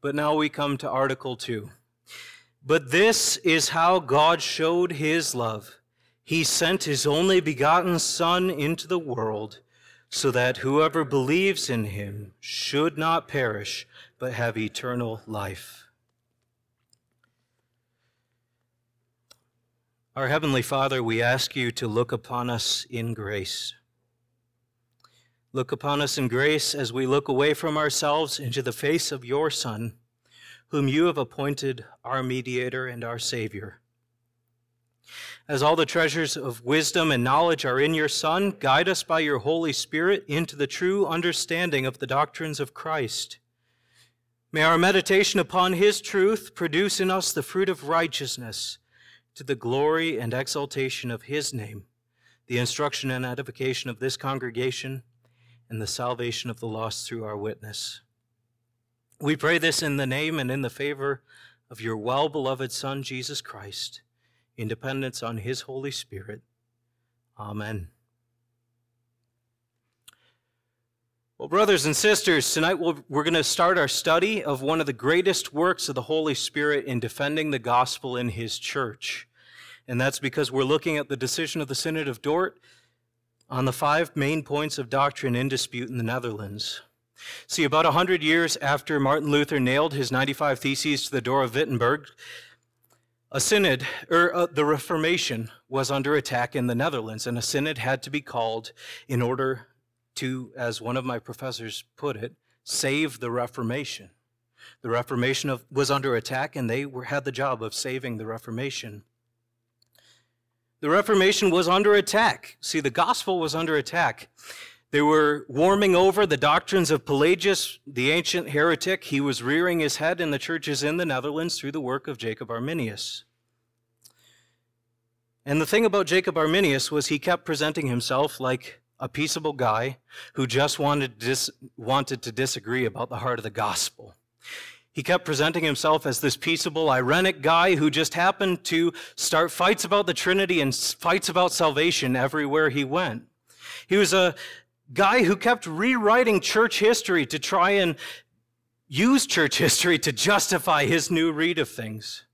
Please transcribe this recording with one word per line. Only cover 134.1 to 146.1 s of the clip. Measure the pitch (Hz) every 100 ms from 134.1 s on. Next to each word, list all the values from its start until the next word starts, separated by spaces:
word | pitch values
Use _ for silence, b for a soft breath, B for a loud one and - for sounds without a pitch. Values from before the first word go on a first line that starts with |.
| - _ _ B B B B B
He | -
kept | 147 180 180
presenting | 143 156 165 160
himself | 139 156 156 151
as | 123
this | 143 120
peaceable, | - 165 185 156 160
ironic | 127 127 156 190 165
guy | 143 165 180 175
who | 151
just | 143 160
happened | 170 180 196 196 175
to | - 165 170 165 B B
start | - 165 165
fights | - 180 214
about | 185 202 196
the |
Trinity | 160 - 190 196 180
and | 139
s-, | 127 -
fights | - 156 190 185
about | 175 180
salvation | - 165 143 165 - 135 127
everywhere | 123 156 143 147 156
he | 135 139
went. | 139 147 113 - _ _ B B B B
He | 196
was | 196
a | 190 180 - B B B _ _
guy | 131 196 240 180
who | 202
kept | 233 240 170
rewriting | 160 220 254 208